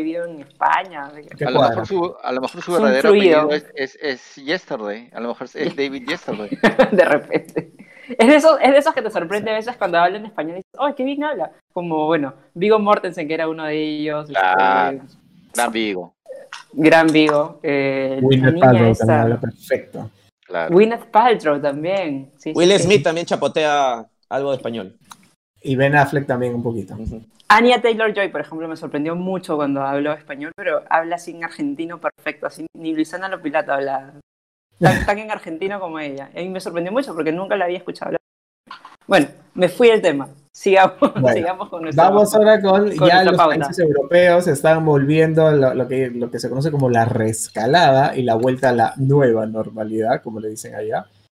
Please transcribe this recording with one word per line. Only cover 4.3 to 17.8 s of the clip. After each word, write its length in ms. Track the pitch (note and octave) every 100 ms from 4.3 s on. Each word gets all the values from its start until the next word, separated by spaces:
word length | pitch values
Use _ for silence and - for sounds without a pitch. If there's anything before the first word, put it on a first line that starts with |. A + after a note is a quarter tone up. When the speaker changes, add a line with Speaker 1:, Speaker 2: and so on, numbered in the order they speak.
| -
Speaker 3:
es 60 |
Yesterday, 680 | C#3 F3+ - C#3 G#2+ G#2 A#2+
a 60 | -
lo 80 | A#2
mejor 200 | A#2 B2+
es 0 |
Speaker 1:
<laughs> 240 | - C#3 -
Speaker 3:
David 300 | C#3 C3+ B2
Yesterday. 400 | E3+ - G#2+ G#2 - A3 G#3+ G#3+
Speaker 1:
De 140 | G3 F3
repente. 680 | D3 - - - - - _ - - - B3
Es 100 | A3+
de 80 | D4+
esos, 220 | D#4+ C#4+
es 120 | B3
de 60 | C#4
esos 140 | D4 D4+
que 60 |
te 80 | A3
sorprende 400 | G3 E3+ G3+ G#3+
a 40 | A3
veces 220 | A3 A#3
cuando 220 | G3 E3+
hablan 260 | F3 G3 G#3+
español 280 | - D#3
y 20 | F3+
dices, 160 | - -
"Oh, 160 | C#4+ -
qué 80 |
bien 200 | C4 C#4+
habla". 280 | D4 B3+ D#3 _ _
Como, 340 | - F3 D#3+ D3+
bueno, 260 | D#3+ C#3 C3+ _ -
Viggo 240 | G3+ A3
Mortensen, 480 | G3+ G#3 F#3 E3+ D3+
que 60 | D#3+
era 120 | D#3+
uno 180 | D#3+ D#3
de 100 | D3+
ellos, 460 | D#3 D3+ D3+ D3+ D3+
este, 60 |
Speaker 3:
Claro. 680 | B2+ F#2 F#2 F#2+ F#2+ F#2 C3+ - _ _ _ _
Gran 180 | A2+ A#2+
Vigo. 440 | A2+ A2 F#2 F2 _ _ - - - -
Speaker 1:
Gran 340 | - D#3+ D#3+ D#3+
Vigo, 520 | D#3 D#3 D3 D#3 E3
eh, 560 | - C#3+